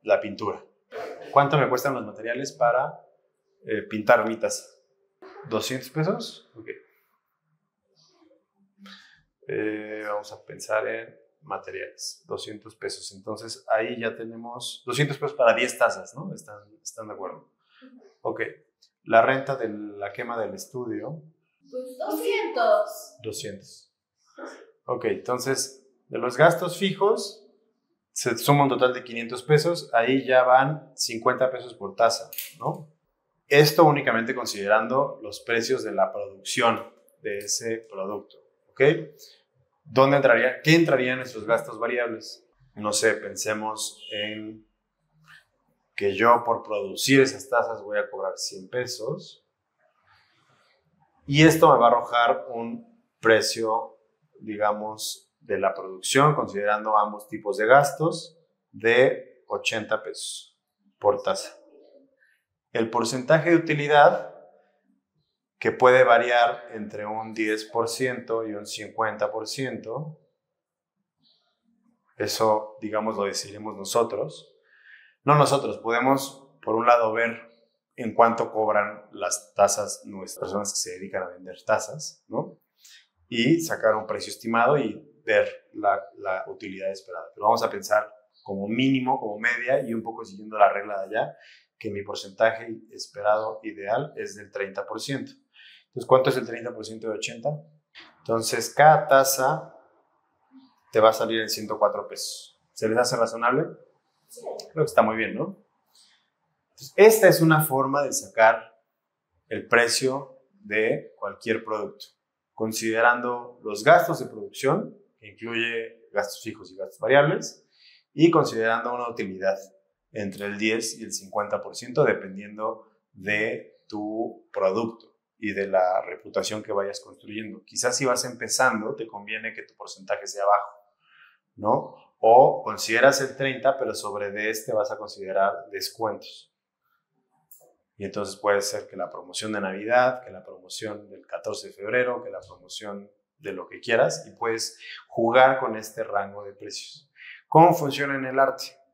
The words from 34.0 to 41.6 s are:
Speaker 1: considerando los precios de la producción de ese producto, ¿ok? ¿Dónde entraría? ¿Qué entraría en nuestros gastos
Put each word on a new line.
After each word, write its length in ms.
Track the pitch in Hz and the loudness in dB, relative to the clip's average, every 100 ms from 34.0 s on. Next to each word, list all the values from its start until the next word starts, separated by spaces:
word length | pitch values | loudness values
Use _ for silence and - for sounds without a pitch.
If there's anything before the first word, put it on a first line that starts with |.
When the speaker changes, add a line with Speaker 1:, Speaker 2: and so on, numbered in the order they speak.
| 131 113 117 | 2 0 -2
Speaker 1:
considerando 840 | 123 113 101 98 107 117 131 143 - | -4 -6 -6 2 2 4 0 -2 -6
los 180 | 104 - | -14 -14
precios 440 | - 117 113 - | -4 -2 0 -4
de 80 | 107 | -2
la 180 | 95 92 | 0 0
producción 800 | 104 101 95 - 127 117 107 - _ _ _ | -2 -10 -12 -6 2 2 2 -8 _ _ _
de 180 | 107 101 | -10 -8
ese 480 | 104 - 117 113 - | -6 -6 -4 -8 -8
producto, 480 | 98 95 104 - - _ _ _ | -10 -8 -8 -12 -20 _ _ _
¿ok? 100 | - 139 170 - - - _ _ _ _ _ | 2 4 4 -6 -18 -20 _ _ _ _ _
¿Dónde 320 | - 113 139 143 | -2 4 6 6
entraría? 460 | 127 117 123 127 | 6 6 4 0
¿Qué 120 | 151 | 4
entraría 380 | 165 160 131 127 | 6 6 2 0
en 60 | 127 | -2
nuestros 260 | 127 113 | -6 -10
gastos 340 | 104 117 | -2 -2